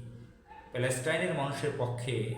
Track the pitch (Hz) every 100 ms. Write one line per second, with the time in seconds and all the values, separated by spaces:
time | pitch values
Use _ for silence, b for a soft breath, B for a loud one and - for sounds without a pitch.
0 | - - - - - - - 123 131 127
1 | 156 165 180 156 139 131 113 120 120 117
2 | 131 113 107